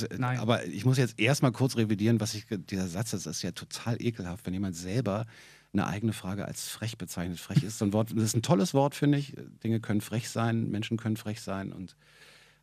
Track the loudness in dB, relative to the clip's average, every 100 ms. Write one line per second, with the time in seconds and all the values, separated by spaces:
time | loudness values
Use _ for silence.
0 | -2 -2 -2 0 2 2 0 0 2 4
1 | 2 4 4 6 4 4 2 4 2 4
2 | 4 4 2 -4 -4 -6 -4 -4 -2 -2
3 | -4 -4 -6 -6 -6 -8 -10 -8 -4 -2
4 | -2 -4 -6 -6 -6 -2 -2 -4 -2 -2
5 | 0 -2 -4 -12 -20 -20 _ 0 0 0
6 | -2 -2 -6 -6 -6 -8 -8 -6 -6 -6
7 | -8 -6 -6 -6 2 2 2 0 2 2
8 | 2 2 2 2 4 4 4 4 2 4
9 | 2 2 0 -12 -16 -6 -2 0 0 -2
10 | 0 -4 -2 0 2 2 0 -2 -2 -2
11 | -2 -2 -4 -8 -6 -6 -6 -10 -14 -16
12 | _ -20 -20 -20 -20 _